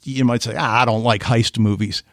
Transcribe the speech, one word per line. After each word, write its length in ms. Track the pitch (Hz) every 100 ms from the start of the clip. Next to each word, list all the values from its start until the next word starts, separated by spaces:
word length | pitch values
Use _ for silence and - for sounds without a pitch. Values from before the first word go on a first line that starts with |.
| -
you 180 | 131
might 180 | 123 120
say, 140 | 120 131
"Ah, 240 | 135 113
I 40 | 123
don't 180 | 110
like 200 | 117 104
heist 360 | - 117 113 -
movies." 440 | 107 101 104 - -